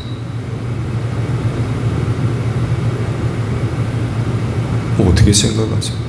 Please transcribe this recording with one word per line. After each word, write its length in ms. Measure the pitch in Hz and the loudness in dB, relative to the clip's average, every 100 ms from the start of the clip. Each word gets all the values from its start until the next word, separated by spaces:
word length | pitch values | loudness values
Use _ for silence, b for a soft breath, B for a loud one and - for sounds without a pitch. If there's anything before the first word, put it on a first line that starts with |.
| - - - - - - - - - - - - - - - - - - - - - - - - - - - - - - - - - - - - - - - - - - - - - - - - - - | -8 -8 -6 -6 -6 -6 -4 -4 -4 -2 -2 -2 -2 0 -2 0 -2 -2 0 0 0 0 0 0 0 0 0 0 0 0 -2 0 -2 0 -2 0 -2 0 -2 -2 -2 -2 0 0 0 -2 0 0 0 4
뭐 120 | - | 4
어떻게 220 | - 104 | 6 6
생각하세요? 720 | 101 110 107 107 107 - - | 6 2 2 0 0 -2 -4